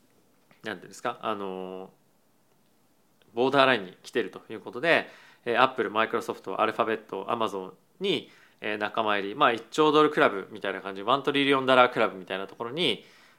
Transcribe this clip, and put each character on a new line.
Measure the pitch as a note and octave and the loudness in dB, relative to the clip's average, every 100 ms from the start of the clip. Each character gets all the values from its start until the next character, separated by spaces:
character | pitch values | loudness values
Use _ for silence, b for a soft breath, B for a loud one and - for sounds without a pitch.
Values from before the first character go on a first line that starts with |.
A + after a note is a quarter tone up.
| _ _ _ _ _ _ | _ _ _ _ _ _
な | A2 | -12
ん | F#2 | -10
て | |
い | - | -14
う | |
ん | |
で | - | -10
す | |
か、 | B2 A#2+ | -8 -6
あ | A2+ G#2 | -6 -6
の | G2 F#2 F#2 F#2 F#2+ | -6 -8 -10 -12 -16
ー、 | _ _ _ _ _ _ _ _ _ _ _ _ _ _ A2+ | _ _ _ _ _ _ _ _ _ _ _ _ _ _ 0
ボ | C3 | 2
ー | |
ダ | C#3 | 4
ー | C3+ | 4
ラ | A#2+ | 2
イ | |
ン | F#2 | -2
に | F2 | -14
来 | - | -6
て | B2 | -4
る | F#2+ | -4
と | F#2 - | -8 -14
い | A2 | -14
う | |
こ | G#2 | -12
と | A#2+ | -6
で、 | E3 C#3 - B B B - | 2 2 0 B B B -2
え | A#2 | 2
ー、 | |
Apple、 | C3 - G#2 | 2 2 -2
Microsoft、 | G#2 A2 A#2 G2 G#2+ - G2 | 0 0 -2 -4 -8 -8 -2
ア | A2 | 0
ル | |
フ | A2 | 0
ァ | A2 | -2
ベ | A2 | -4
ッ | |
ト、 | - G2 G2 | -6 -8 -4
Amazon | A#2 G#2+ F#2+ F#2 - _ - | -2 -2 -4 -10 -16 _ -8
に、 | G3 C#3 b b b b | -4 -4 b b b b
え | A2 G#2 | -6 -4
ー、 | |
仲 | G#2 - | -4 -2
間 | G#2+ G2+ | 0 0
入 | G2 | -2
り、 | B2+ | 0
ま | C#3 | 2
あ、 | |
一 | A2+ - | 2 -2
兆 | - D#3 | 2 4
ド | D3+ | 6
ル | D3+ | 4
ク | D#3 | 4
ラ | C3 | 2
ブ | G2 F#2 | 2 -8
み | G#2+ | -8
た | G2+ | -6
い | |
な | F#2+ | -6
感 | G2 G2 | -8 -6
じ、 | |
ワ | G2+ C#3 | -2 0
ン | |
ト | C#3+ | 0
リ | C#3+ C#3 | 0 2
リ | |
オ | C#3 | 2
ン | C3 | 4
ダ | B2+ | 6
ラ | B2 | 6
ー | |
ク | C3 | 4
ラ | G#2 | 0
ブ | F#2+ | -2
み | F2+ | -8
た | F#2+ | -8
い | |
な | G2 | -8
と | - | -10
こ | A#2 | -8
ろ | |
に、 | D3 D#3+ F#2+ b b b | -2 -2 -2 b b b